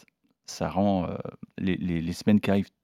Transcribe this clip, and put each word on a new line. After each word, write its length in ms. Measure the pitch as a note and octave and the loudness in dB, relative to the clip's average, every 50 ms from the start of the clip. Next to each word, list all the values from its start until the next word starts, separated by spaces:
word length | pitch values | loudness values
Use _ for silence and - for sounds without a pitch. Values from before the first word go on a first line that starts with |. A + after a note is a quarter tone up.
| - _ _ _ _ _ _ _ _ | -20 _ _ _ _ _ _ _ _
ça 240 | - - - - - | -16 -8 -6 -4 -2
rend, 360 | - - G2+ G2+ G2 F#2 E2+ | 0 2 2 2 2 2 0
euh, 100 | E2+ F#2+ - - - - - - - _ | -2 -4 -8 -8 -10 -12 -14 -16 -14 _
les, 180 | - F#2 F#2+ F2+ | -4 -2 0 0
les, 240 | - - F2+ E2+ E2 | 0 -2 -2 -2 -2
les 140 | E2 E2+ E2+ | -2 -4 -6
semaines 260 | - - A2 G#2 G2+ | -2 2 4 4 4
qui 120 | - G2+ | 4 2
arrivent 180 | G2 G2+ F#2 - - _ | 2 2 0 -2 -8 _